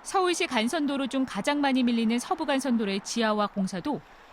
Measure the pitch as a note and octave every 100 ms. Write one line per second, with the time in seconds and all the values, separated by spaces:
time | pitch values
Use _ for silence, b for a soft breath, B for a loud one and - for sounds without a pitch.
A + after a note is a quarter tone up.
0 | - G4 F#4 F4 F4 B3 A3+ E4+ D4 C#4
1 | C4+ C4+ C4 G3+ B3 D4 C#4+ C4 B3 A#3
2 | A3+ A#3+ - F#4 D4+ C4+ C4+ A#3 G#3 G3
3 | - A#3 A3 G#3 G#3 - F#3+ F#3+ D4 B3
4 | - - -